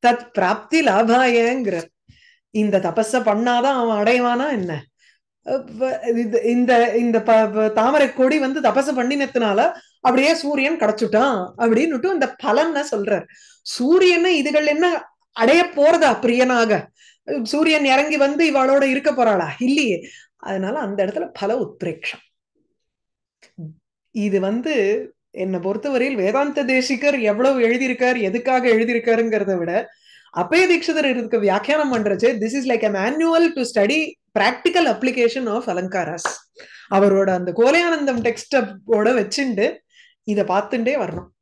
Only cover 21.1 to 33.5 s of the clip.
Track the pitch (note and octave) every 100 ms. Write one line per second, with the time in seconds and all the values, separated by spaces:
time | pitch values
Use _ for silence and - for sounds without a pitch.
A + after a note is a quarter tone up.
21.1 | G3+ E4+ - G3+ B3 G#3 - E3+ D#3 -
22.1 | - _ _ _ _ _ _ _ _ _
23.1 | _ _ _ _ - D#3+ D#3 _ _ _
24.1 | A3+ G#3 F#3+ F#3+ A3 B3 C#4+ G3 A3 -
25.1 | _ _ - F#3 F#3 F3+ G#3 C#4+ C4 B3+
26.1 | B3+ F#3+ A#3 C#4+ C#4+ B3+ C4 C4 C4 C#4+
27.1 | C#4+ G#3+ G#3 C4 C4+ A3+ B3 C4 B3 B3
28.1 | B3 G3 A3 B3+ B3+ B3 A3 A3+ A#3 A3+
29.1 | A3+ A3+ G#3+ G3 F#3 E3+ F3 - _ _
30.1 | - _ - F3 E4 F#4 F4 - D#4 C#4+
31.1 | B3 A3+ A3+ G3+ F#3+ G#3 D4+ D4 B3 G#3
32.1 | F#3+ A3+ A#3 A3 C4+ B3+ A#3 A3 G3 G3+
33.1 | D4+ E4 E4 E4+